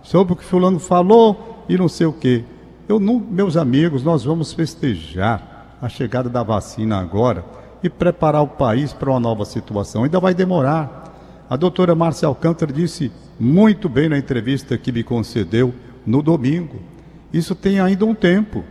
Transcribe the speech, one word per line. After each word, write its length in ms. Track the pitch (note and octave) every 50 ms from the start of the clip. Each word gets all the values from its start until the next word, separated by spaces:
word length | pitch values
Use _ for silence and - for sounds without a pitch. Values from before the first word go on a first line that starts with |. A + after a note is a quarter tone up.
| -
sobre 300 | - - F3 G3 F3 F3
o 20 |
que 80 | - -
fulano 360 | - F3+ F3+ F3+ F#3 F#3+ D#3+
falou 840 | - - F3+ F3+ F3+ F#3+ A3 A#3 A3+ A3 F#3+ - - - - - - -
e 80 | E3+
não 100 | F#3 F#3
sei 180 | D#3+ - - E3+
o 40 | D#3+ D3
quê. 300 | - - B2+ B2 A#2 A#2+ - - - - - - - - -
Eu 100 | G#3 A3
não, 180 | G3 G#3 B3 A#3+
meus 360 | G3+ - F#3+ F3 G3+ F#3 C#3+
amigos, 480 | E3 D#3+ B2 B2 C#3 D#3+ F3 D3 C3 B2
nós 220 | E3 E3+ D3 G#2+
vamos 260 | C3+ D#3+ E3+ D3+ -
festejar 1300 | - - E3 - - - - C#3 G#2 E2 D#2 C#2+ D2+ F#2 F#2+ A2+ A#2 G2 - - - - - - - -
a 60 | -
chegada 400 | A#2 - - C3+ A2 - B2 B2+
da 160 | A#2+ A#2+ B2 A#2
vacina 560 | G2 A2+ G2 - - - - A2 A2 G#2+ G2
agora 460 | F2+ E2+ F#2 G2+ A#2+ B2+ F#2 F2 E2+ - - - - - - -
e 80 | - F3
preparar 520 | - - E3+ F3+ E3+ - E3 D3+ D3+ D3+ D3
o 40 |
país 440 | C#3 - - C#3+ A#2 A2 B2+ D3 C3+
para 180 | - - C3 C3+
uma 100 | C3 B2
nova 240 | A#2 A#2 A2+ G#2+ G#2
situação. 580 | - - A#2 - - G#2+ G2+ G2+ - - G#2+ A#2+
Ainda 160 | D3 E3 F#3
vai 140 | F3 F#3 F3+
demorar. 720 | F3 F#3 F3+ F#3 E3 B2+ C3+ D#3 D#3+ D3+ B2 - - - - - - - - - - - -
A 60 | B2+
doutora 400 | C3+ F3 F3+ F3 - F3+ F3 E3+
Márcia 320 | D#3+ E3 E3 D3 - -
Alcântara 460 | D3+ B2+ - - E3 E3+ - E3 C#3+ C3
disse 360 | D3 F3 D#3 - - D3 A2+ - - - - - -
muito 480 | A2 A#2+ D3+ F#3+ G#3+ A3 G3+ G#3 -
bem 220 | E3+ A2+ B2+ D#3 D#3+
na 80 | D3+
entrevista 600 | C#3 B2 - C3+ A#2+ G#2+ B2 C#3+ C3 - - B2
que 140 | A2 - B2+
me 100 | A#2+ A#2 A2+
concedeu 680 | - B2 A#2 G#2+ - - A#2 G2 E2 G#2 A#2 B2+ B2 B2 - - - - - -
no 160 | G#2+ A2+ C#3
domingo. 540 | D3 D3+ E3+ D3+ A#2 C3 D3+ F3 F3 C#3+ A#2 G2 F2 - - - - - - - - -
Isso 240 | - E3 E3 - F#3
tem 240 | - - G3 G3 G3
ainda 240 | F#3 F#3 G3 F3+ G#3+
um 80 | A3 A3
tempo. 480 | G#3+ - F3 F3+ G#3 G#3+ G#3 - G#2+ D#2 -